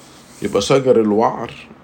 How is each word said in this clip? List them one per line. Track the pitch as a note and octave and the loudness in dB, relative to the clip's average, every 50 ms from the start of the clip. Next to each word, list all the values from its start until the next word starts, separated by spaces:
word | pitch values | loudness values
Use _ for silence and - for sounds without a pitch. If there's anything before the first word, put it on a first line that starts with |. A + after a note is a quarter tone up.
| - - - - - - - - - | -20 -20 -20 -20 -20 -20 -18 -10 -10
يبقى | - - G2 G2+ | -4 -4 -2 0
شجر | - C3+ C#3 C3 C3 A#2+ A2+ | 2 0 0 2 2 2 4
الوعر | A2 G#2 G2+ G#2+ A2+ B2 - - A#2 A#2 - - - - - - | 4 2 2 2 0 0 -2 -4 -10 -14 -14 -18 -20 -20 -20 -20